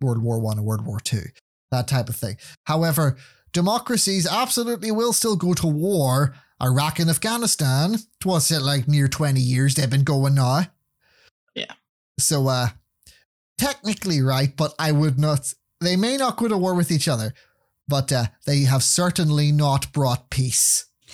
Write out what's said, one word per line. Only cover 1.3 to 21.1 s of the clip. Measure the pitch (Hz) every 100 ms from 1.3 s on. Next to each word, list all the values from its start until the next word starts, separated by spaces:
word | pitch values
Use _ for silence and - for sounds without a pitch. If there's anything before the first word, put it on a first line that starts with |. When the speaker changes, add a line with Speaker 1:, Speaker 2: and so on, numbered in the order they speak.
| - _ _ _
Speaker 1:
that | 151 -
type | 135 -
of | 113
thing. | 107 107 - -
However, | - 160 165 151 143 131 - _ _
democracies | 135 180 233 - 233 196 190 165
absolutely | 202 254 240 233 240 220
will | 214 240
still | - 226 196
go | 175
to | 175 170
war. | 147 185 185 131 131 139 - _ -
Iraq | 127 127 151 160
and | 165
Afghanistan, | 151 220 233 226 - 139 135 175 226 - _
what's | 185 170 -
it, | 160
like, | 135 143 127
near | 147 139
twenty | - 151 131
years | 127 127 139
they've | 135 131
been | 139
going | 143 139 139
now? | 139 127 143 175 _ _ _ _ _ _ _ _
Speaker 2:
Yeah. | - - - _ _ _ -
Speaker 1:
So, | - 147 131
uh, | 127 117 - _ _ - - _ _ _ -
technically | 277 - 214 202 190 151
right, | 131 131 139 139
but | 151 -
I | 156
would | 147 151 131
not, | 151 143 - - _ _
they | 175 185
may | 226 269
not | 254 233
go | 233
to | 202
war | 185
with | 180 170
each | 156 165
other, | 120 110 - _ _ _ _ -
but, | 117 -
uh, | 131 113 - -
they | 143
have | 131 135
certainly | - - 175 175 160 147 147
not | 147 147 135 -
brought | 151 131 123 -
peace. | - 131 - - - - _ -